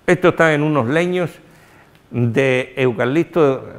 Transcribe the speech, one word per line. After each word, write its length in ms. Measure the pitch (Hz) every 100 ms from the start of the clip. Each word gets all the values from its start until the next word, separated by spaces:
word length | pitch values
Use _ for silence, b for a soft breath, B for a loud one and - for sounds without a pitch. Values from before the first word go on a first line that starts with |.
| -
Esto 240 | 180 214
está 240 | - 165
en 80 | 147
unos 260 | 151 147 117
leños 440 | 156 175 180 170 - b b b b b b _
de 640 | 120 120 113 135 127 135 -
eucalipto, 880 | 131 113 120 147 165 180 143 131 110